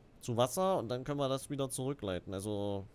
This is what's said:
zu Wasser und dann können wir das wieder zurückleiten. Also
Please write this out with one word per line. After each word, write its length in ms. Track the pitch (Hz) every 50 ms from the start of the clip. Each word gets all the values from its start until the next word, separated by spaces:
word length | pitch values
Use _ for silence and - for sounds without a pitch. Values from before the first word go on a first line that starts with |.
| - - - -
zu 160 | - 123 117
Wasser 400 | 117 123 131 - 185 185 190 185
und 100 | 135 117
dann 160 | 107 123 127 131
können 160 | 147 143 143
wir 80 | 139
das 220 | 131 135 131 - -
wieder 200 | 147 135 139 127
zurückleiten. 640 | - 139 127 135 143 - 107 98 90 87 - - 95
Also 540 | 98 98 107 104 101 101 101 101 98 98 -